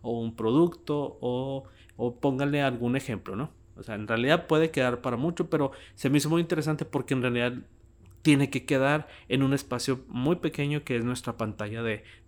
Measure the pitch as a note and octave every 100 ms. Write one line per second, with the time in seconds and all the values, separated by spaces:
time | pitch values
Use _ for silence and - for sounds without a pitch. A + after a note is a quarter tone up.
0 | A#2 A#2 A2+ A2+ A2 C#3 F3 E3+ - D3
1 | C#3 - B2 B2 C3+ C3+ G#2+ - - -
2 | A#2+ A#2+ C#3+ C3 C#3+ D3 C3+ A#2+ A#2+ C3
3 | - G2+ F#2 G2 D3+ - - - G#2 G#2
4 | G#2+ A2+ C3 E3 E3 D#3 D#3+ D3 B2 A#2+
5 | C3 A#2+ D#3+ E3+ E3+ D3+ C3+ - - -
6 | D3+ D3 D3+ E3+ E3 D#3+ D3+ D3+ D#3+ C3+
7 | - C3 B2 A#2+ A#2+ B2 - - - -
8 | - - D#3+ C#3 C3+ B2+ - C3+ C3+ D3+
9 | - - - C3 C3+ C3+ - B2 - C3
10 | - A#2+ C3+ E3+ D#3 - C#3+ D3 C#3+ A#2+
11 | A#2+ B2 - A2+ A2 G2+ G#2 A2+ A#2 A2
12 | - -